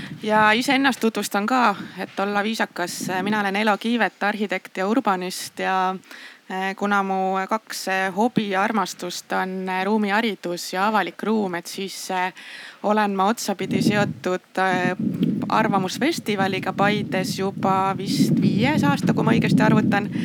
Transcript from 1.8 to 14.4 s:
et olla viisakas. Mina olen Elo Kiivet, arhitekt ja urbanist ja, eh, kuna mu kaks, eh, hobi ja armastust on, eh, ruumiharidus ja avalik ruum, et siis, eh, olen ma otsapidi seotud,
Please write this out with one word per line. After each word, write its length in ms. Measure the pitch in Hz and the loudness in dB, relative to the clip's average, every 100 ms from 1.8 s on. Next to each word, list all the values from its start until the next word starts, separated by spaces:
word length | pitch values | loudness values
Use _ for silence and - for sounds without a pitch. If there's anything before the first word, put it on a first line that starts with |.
| 156 175 | -6 -10
et 220 | 190 - | -8 -4
olla 240 | 196 202 | -2 0
viisakas. 640 | 208 226 208 - 175 - - 185 | -2 -2 -4 -4 -6 -6 -4 -2
Mina 160 | 196 214 | 0 0
olen 160 | 202 196 | 0 0
Elo 220 | 220 196 | 2 0
Kiivet, 460 | 226 233 190 - | 0 0 0 -2
arhitekt 540 | 202 208 208 190 - - | -4 -2 -4 -4 -6 -4
ja 100 | 190 | 0
urbanist 720 | 240 233 185 180 - - - | 0 2 0 -2 -8 -10 -6
ja, 360 | 185 190 185 190 - - - - - | -2 0 0 -2 -10 -20 -20 -20 -10
eh, 260 | 190 190 190 | -6 -4 -4
kuna 280 | 202 202 | 0 0
mu 320 | 190 190 190 190 190 | 2 0 0 -2 -2
kaks, 380 | 220 - - - | -4 -6 -10 -4
eh, 260 | 190 190 180 | -2 -2 0
hobi 340 | 233 220 208 | 0 0 0
ja 140 | 190 | 0
armastust 680 | 208 220 180 - 180 - - | 0 0 -2 -4 -8 -10 -4
on, 380 | 190 185 185 185 | -4 -2 -4 -4
eh, 140 | 185 190 | -2 0
ruumiharidus 880 | 220 208 202 233 190 180 175 - | 0 2 0 0 -2 -4 -6 -6
ja 140 | 185 202 | -2 2
avalik 360 | 214 175 - | 2 0 -4
ruum, 320 | 196 220 190 175 | -2 0 0 -4
et 120 | - | -8
siis, 440 | - 190 - - | -8 -8 -8 -6
eh, 220 | 185 180 - - - - - | -2 -4 -6 -16 -18 -18 -6
olen 320 | 196 208 208 196 | 0 2 2 2
ma 100 | 190 | 0
otsapidi 560 | 233 - 190 190 190 | 0 -4 -4 -2 0
seotud, 760 | - 208 202 - 180 180 | 2 2 0 -2 -4 -4